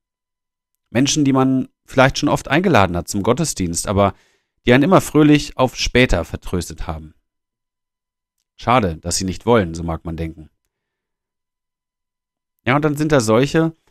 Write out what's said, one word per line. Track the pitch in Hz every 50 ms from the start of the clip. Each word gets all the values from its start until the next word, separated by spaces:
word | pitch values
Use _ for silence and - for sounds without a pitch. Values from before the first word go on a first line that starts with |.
| _ _ _ _ _ _ _ _ _ _ _ _ _ _ _ _ _ _
Menschen, | - 117 139 143 - 156 147
die | 135 131
man | 131 131 131 131 131 127 - _ _ _
vielleicht | _ - 135 131 139 - -
schon | - 143
oft | - - - -
eingeladen | 135 156 185 202 147 107 95 90 87
hat | 87 85 -
zum | - 101 92
Gottesdienst, | 104 123 139 165 143 - - 95 85 85 87 - -
aber | 104 98 101 98 - _ _ _ _ _ _ _ _ _ - 117
die | 123
einen | 135 147
immer | 190 190 151
fröhlich | - - - 147 156 147 147 147 143 - - -
auf | 127 127 -
später | - - - - 123 127 123 - 87 82
vertröstet | - - 87 - - - 90 85 - 82 - -
haben. | - 80 78 78 78 _ _ _ _ _ _ _ _ _ _ _ _ _ _ _ _ _ _ _ _ _ _ _ _ _ _ _ _ _
Schade, | _ - 117 123 131 104 90 80 80
dass | - 87 -
sie | - 95
nicht | 92 87 - - 110
wollen, | 120 113 95 82 80
so | 85
mag | 85 82 80 82 -
man | 85 82
denken. | 82 82 80 80 - 78 - _ _ _ _ _ _ _ _ _ _ _ _ _ _ _ _ _ _ _ _ _ _ _ _ _ _ _ _ _ _ _ _ _ _ _ _ _ _ _ _ _ _ -
Ja, | 110 131
und | 147 147
dann | 156 143
sind | 131 151 160
da | 156 135
solche, | 110 110 110 117 135 143 - 160 160 165 160 _ _ _